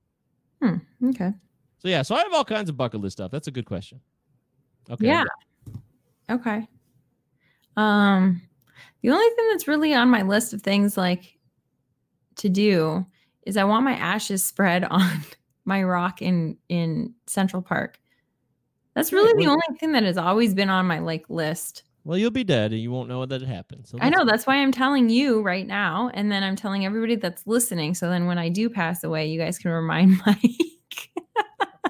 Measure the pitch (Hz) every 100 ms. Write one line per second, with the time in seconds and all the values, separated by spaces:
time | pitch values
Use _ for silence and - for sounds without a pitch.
0 | _ _ _ _ _ _ 247 165 - _
1 | 247 254 180 202 _ _ _ _ 185 151
2 | 131 254 392 320 - 220 185 131 123 110
3 | 98 - 92 131 - 127 - 98 - 131
4 | _ _ _ _ _ _ _ _ - 120
5 | 220 330 262 - _ _ - - - _
6 | _ _ - 240 240 214 220 _ _ _
7 | _ _ _ _ _ _ _ - 214 208
8 | 202 190 185 175 - _ _ - - _
9 | 226 330 453 466 453 370 - 302 302 262
10 | 247 233 190 208 233 208 196 202 202 202
11 | 180 180 - _ _ _ _ _ _ _
12 | _ _ _ - 208 185 208 180 160 170
13 | 185 _ _ _ - 196 196 220 269 -
14 | 170 208 - 190 - - 190 180 185 185
15 | 180 160 - - _ _ - 196 185 180
16 | 180 - 180 175 160 - - 175 165 156
17 | - - - - 190 190 180 151 131 -
18 | _ _ _ _ _ _ _ _ _ -
19 | - 330 440 440 311 302 330 311 320 277
20 | 202 180 170 208 233 185 196 190 185 160
21 | 165 160 - 165 156 170 - - _ _
22 | 151 185 226 247 196 127 107 110 117 127
23 | 120 127 131 131 131 92 - 127 - 117
24 | 247 359 247 220 - 277 269 247 262 285
25 | 233 233 269 220 202 185 202 196 190 175
26 | 247 - 208 196 190 190 208 196 190 220
27 | 226 233 185 - 196 233 233 175 151 180
28 | 175 180 175 175 170 180 226 233 165 175
29 | 160 156 156 160 160 180 175 165 165 160
30 | 190 185 214 202 240 - 339 - _ -
31 | - 370 - 440 415 - - - -